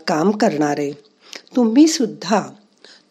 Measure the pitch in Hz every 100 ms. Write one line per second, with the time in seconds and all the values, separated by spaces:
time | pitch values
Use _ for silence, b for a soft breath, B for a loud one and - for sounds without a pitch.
0 | - 156 185 208 220 151 147 147 143 143
1 | _ _ B B B 254 226 233 311 -
2 | 226 151 - 208 - - _ _ b b
3 | b